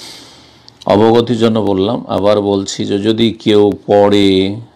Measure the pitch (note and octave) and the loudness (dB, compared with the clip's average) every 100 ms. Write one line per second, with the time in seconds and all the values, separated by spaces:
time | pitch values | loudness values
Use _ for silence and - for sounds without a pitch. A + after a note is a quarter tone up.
0 | - - - - - _ - _ - G2 | -20 -20 -20 -20 -20 _ -20 _ -2 2
1 | A2+ A#2 A#2 A#2 A2+ A2 G2+ G2 G2 B2 | 4 2 0 -2 0 0 -2 -2 -2 -4
2 | - G2 G2 G#2 G2+ G2+ G2 - G#2 G#2 | -6 -2 0 0 0 -2 -4 -8 -6 -4
3 | G#2 A2 A#2 - - G#2 G#2 F#2+ - G2+ | -2 0 -2 -2 0 2 2 0 0 2
4 | G2+ G#2 G2 F#2+ F#2+ G#2+ A#2 | 4 2 2 2 0 -6 -14